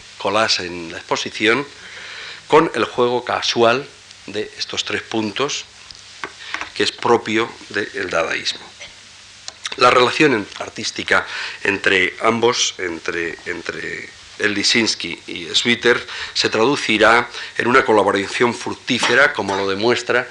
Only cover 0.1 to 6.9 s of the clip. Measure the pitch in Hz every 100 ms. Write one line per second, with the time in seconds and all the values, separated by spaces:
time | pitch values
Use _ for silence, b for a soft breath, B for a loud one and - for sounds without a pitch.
0.1 | - 98 107 107 - 90 87 85 87 -
1.1 | 135 - - 107 123 139 B B B B
2.1 | B B B - 151 165 - 104 - 123
3.1 | 123 117 98 - 123 117 127 143 - -
4.1 | - - 101 101 - - - - 101 -
5.1 | 110 107 95 143 - - - - - -
6.1 | - - B B B B - 104